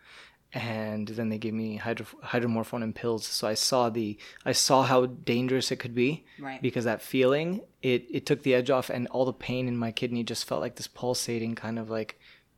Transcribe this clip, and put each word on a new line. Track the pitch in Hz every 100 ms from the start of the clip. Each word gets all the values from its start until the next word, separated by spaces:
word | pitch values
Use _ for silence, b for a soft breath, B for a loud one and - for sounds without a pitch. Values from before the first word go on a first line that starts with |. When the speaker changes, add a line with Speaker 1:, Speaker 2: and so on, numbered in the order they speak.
| B B B B _
Speaker 1:
And | 120 117 110 107 107 107
then | 113 110
they | 107
gave | 113
me | 110 110 104
hydro-, | 110 113 110 -
hydromorphone | - 123 120 113 110 120
and | 113 -
pills. | 120 113 -
So | - 107
I |
saw | 110 - 127 120
the, | 113 107 104 B B 127
I |
saw | 123 - 135
how | 127 131 127
dangerous | 123 - 120 127 131 -
it | 131
could | 120
be, | 117 123 160 B B
Speaker 2:
Right. | 139 131
Speaker 1:
because | 127 123 117
that | 107
feeling, | - 135 127 143 170 196 - _
it, | 131 123 -
it | 131 -
took | 143
the | 135 127
edge | 123
off, | 131 -
and | 123 120
all | 123 127
the |
pain | - - 127 127
in | 120
my | 113
kidney | 107 123 120
just | 113 117 -
felt | 123
like | 120 -
this | -
pulsating | - 123 123 - 117 113
kind | 117 110 113
of, | 110
like, | 110 107 - b b b